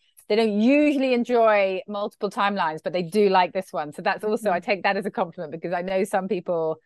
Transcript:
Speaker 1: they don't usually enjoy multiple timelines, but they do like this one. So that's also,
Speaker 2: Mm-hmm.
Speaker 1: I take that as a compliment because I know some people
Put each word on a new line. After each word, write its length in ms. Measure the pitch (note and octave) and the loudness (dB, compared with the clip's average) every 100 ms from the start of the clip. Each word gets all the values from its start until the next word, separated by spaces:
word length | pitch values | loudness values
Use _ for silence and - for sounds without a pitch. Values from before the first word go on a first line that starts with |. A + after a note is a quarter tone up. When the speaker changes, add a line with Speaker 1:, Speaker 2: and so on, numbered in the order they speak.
| _ _ - | _ _ -2
Speaker 1:
they 80 | G#3+ | 2
don't 240 | A3+ G3+ | 2 2
usually 540 | A3+ C#4+ D4+ C#4 C4 | 4 4 4 2 2
enjoy 680 | B3 A#3+ A#3+ A3+ G#3 G3 F#3 - | 0 2 4 4 4 2 -2 -6
multiple 440 | G#3 G#3 - G3+ | -6 -8 -6 -6
timelines, 480 | A3 G3+ G3+ E3 D#3 | -2 -2 0 -2 -4
but 80 | F#3 | -6
they 120 | F3 | -4
do 260 | E3+ G#3 G3+ | -2 2 4
like 240 | F#3 F3+ | 4 2
this 180 | F#3+ - | -2 -8
one. 220 | F3+ D3 | -6 -8
So 80 | E3+ | -6
that's 220 | F#3 F3+ | -4 -2
also, 260 | G#3+ G#3+ G#3 | -2 -2 0
Speaker 2:
Mm-hmm. 60 | F3 | -2
Speaker 1:
I 40 | |
take 200 | G#3 G3+ | -2 -2
that 140 | G3+ G3 | 0 -2
as 80 | F#3 | -4
a 60 | |
compliment 400 | - F3+ E3+ D#3 | -4 -6 -6 -12
because 220 | D#3+ E3+ | -10 -6
I 100 | F3 | -4
know 200 | F3+ F#3+ | -2 -2
some 240 | G#3 G3 F#3+ | 0 -2 -2
people 500 | F#3+ E3 E3+ D#3+ D#3 | -6 -4 -4 -2 -6